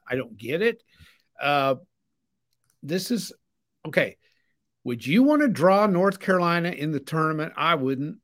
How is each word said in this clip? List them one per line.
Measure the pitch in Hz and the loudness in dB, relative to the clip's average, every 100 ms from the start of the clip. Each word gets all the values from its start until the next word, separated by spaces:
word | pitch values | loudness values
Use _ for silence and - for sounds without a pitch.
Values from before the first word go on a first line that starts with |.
| - | -8
I | 127 | -8
don't | 120 107 | -8 -12
get | 113 165 | -8 -2
it. | 233 226 _ _ - _ _ - | -2 -4 _ _ -20 _ _ -6
Uh, | 143 143 135 127 - _ _ _ _ _ _ _ _ _ | -2 0 0 -2 -6 _ _ _ _ _ _ _ _ _
this | 139 185 - | -6 -4 -2
is, | 233 - - _ _ _ _ 160 | -4 -6 -16 _ _ _ _ -2
okay. | 165 113 - _ _ _ _ _ _ | 0 0 -4 _ _ _ _ _ _
Would | 127 120 127 | -8 -6 0
you | 196 | 4
wanna | 277 302 294 | 4 4 2
draw | 180 175 196 208 | 4 4 4 4
North | 175 196 190 | 2 2 0
Carolina | - 185 170 170 175 | 0 2 2 0 -2
in | 156 151 | -4 -4
the | 143 | -6
tournament? | 135 160 156 156 160 - | -4 -2 -2 -2 -6 -2
I | 160 160 | 0 0
wouldn't. | 131 135 196 - | 0 -4 -6 -10